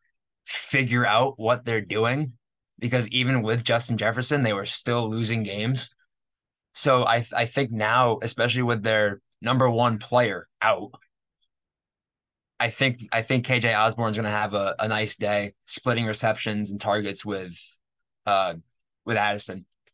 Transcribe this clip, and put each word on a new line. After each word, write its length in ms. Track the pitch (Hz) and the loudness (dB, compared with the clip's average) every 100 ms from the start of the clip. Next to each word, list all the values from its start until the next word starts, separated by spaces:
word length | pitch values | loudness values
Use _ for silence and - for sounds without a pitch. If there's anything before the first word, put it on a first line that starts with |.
| _ _ _ _ - | _ _ _ _ -10
figure 600 | - - 139 123 123 110 | -8 -2 0 2 2 4
out 280 | 107 139 - | 4 2 2
what 280 | 110 123 117 | 0 2 0
they're 160 | 113 | -2
doing 520 | 92 104 113 135 147 - _ _ _ _ | -2 0 2 0 -2 -8 _ _ _ _
because 300 | 120 127 110 | -2 0 0
even 320 | 127 127 131 | 0 2 2
with 200 | 110 120 | 2 0
Justin 360 | 120 117 - 110 | 2 0 0 -2
Jefferson, 440 | 107 113 123 147 | 0 -2 0 0
they 120 | 117 | 0
were 120 | 98 98 | 0 -4
still 440 | - - 120 110 | -4 -2 0 0
losing 340 | 110 110 113 | -2 -2 -2
games. 460 | 104 101 113 131 - _ _ _ _ _ _ _ _ | -4 -4 -2 -4 -6 _ _ _ _ _ _ _ _
So 300 | - 147 127 | -2 4 4
I, 220 | 120 120 117 120 | 4 2 0 -2
I 100 | 117 | -2
think 260 | - 127 | -2 -4
now, 480 | 113 107 120 123 107 | -2 2 4 4 2
especially 400 | 113 - 120 127 | -2 -2 0 0
with 220 | 120 113 | 0 0
their 360 | 110 107 104 101 _ _ | 2 2 2 -2 _ _
number 280 | 113 127 127 | -2 2 4
one 300 | 117 120 107 | 4 2 0
player 480 | - 123 113 92 - - | 0 2 2 -2 -10 -2
out, 300 | 110 95 101 - _ _ _ _ _ _ _ _ _ _ _ _ _ _ _ - | 0 0 -4 -16 _ _ _ _ _ _ _ _ _ _ _ _ _ _ _ -4
I 120 | 117 | -2
think, 340 | - 135 123 107 | 2 0 0 -2
I 100 | 113 | -2
think 220 | 110 135 | 0 0
K 160 | 120 123 | 2 2
J 140 | 117 | 2
Osborn's 420 | 107 113 117 113 104 | 4 2 2 -2 -2
gonna 140 | 107 | -2
have 240 | 104 104 | -2 -2
a, 220 | 101 98 - | 0 -2 -2
a 80 | 110 | -2
nice 300 | 107 107 - | 0 -2 -4
day, 380 | 104 104 101 - - | -2 -2 -4 -10 -12
splitting 400 | - 127 117 113 | -6 -2 0 -2
receptions 680 | 104 113 107 110 104 101 | 0 -2 -2 -4 -4 -4
and 80 | 101 | -4
targets 460 | 107 104 101 98 107 | -2 -2 -2 -6 -8
with, 340 | 98 92 85 - - _ _ _ _ - | -8 -8 -14 -20 -20 _ _ _ _ -2
uh, 280 | 98 92 82 - _ _ _ | 0 0 -6 -14 _ _ _
with 140 | - 110 | -2 0
Addison. 480 | 104 104 - 95 - _ _ | 0 -2 -8 -14 -16 _ _